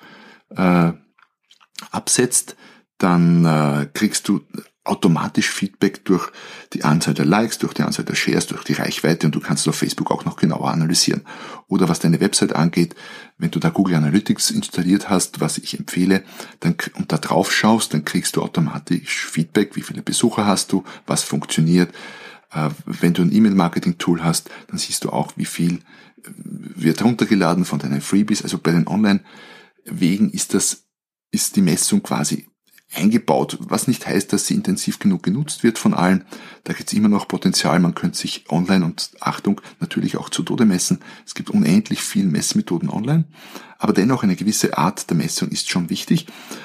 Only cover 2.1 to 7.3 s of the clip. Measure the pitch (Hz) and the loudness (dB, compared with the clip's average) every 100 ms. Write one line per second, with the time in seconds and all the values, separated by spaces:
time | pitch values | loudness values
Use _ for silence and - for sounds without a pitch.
2.1 | - 127 - - - - - _ - 95 | 0 2 0 -4 -10 -20 -20 _ -2 2
3.1 | 87 85 85 82 78 76 73 71 - 107 | 4 6 6 6 4 2 0 -4 -2 -2
4.1 | - - 101 - - - _ - 98 98 | -2 -2 -2 -4 -16 -16 _ -6 0 2
5.1 | 78 - - - - 98 - 98 - - | 2 0 -2 -2 -2 -6 0 -2 0 0
6.1 | 90 - - - - - - 67 78 90 | 0 0 -12 -18 -20 -10 -2 2 2 2
7.1 | - 73 | 0 2